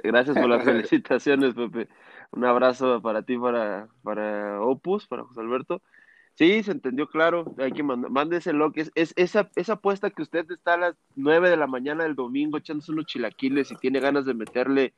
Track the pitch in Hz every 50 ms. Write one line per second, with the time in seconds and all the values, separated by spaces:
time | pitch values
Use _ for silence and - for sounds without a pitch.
0 | - 107 110 120 127 143 143 - 123 120 147 139 120 131 120 113 104 - 165 131
1 | - - 135 117 - 147 139 135 139 127 113 120 120 104 92 117 101 - _ _
2 | - - - - - - - 117 123 123 120 123 127 127 123 123 131 127 123 110
3 | 107 113 107 107 104 - 123 120 123 123 120 117 110 104 95 101 107 113 _ _
4 | - 104 107 107 107 107 104 104 104 104 101 101 107 127 135 - - 175 196 208
5 | - - 127 120 117 120 123 113 113 117 123 131 - - 175 - - _ _ _
6 | _ _ _ _ _ _ _ - 156 175 208 226 196 202 165 131 - 131 123 139
7 | 151 - - 156 160 170 170 170 160 - - - 135 131 - 147 147 143 123 123
8 | 123 - 123 139 151 165 170 170 - 180 151 147 151 151 - 151 156 156 - 156
9 | 170 - - 170 180 175 - 208 190 - _ - 180 226 214 - - 202 196 196
10 | 208 196 - 180 151 - - 165 165 165 180 - _ 175 170 170 175 175 160 _
11 | _ _ _ 139 135 147 160 170 180 180 170 160 147 131 131 123 127 143 151 165
12 | 165 156 143 131 127 120 127 143 151 151 147 147 - - 151 101 - - 156 160
13 | 156 - - 131 117 104 - - 135 131 139 143 131 - 117 - - 131 135 135
14 | 131 139 143 143 131 135 123 113 107 - - 123 127 135 135 135 131 117 -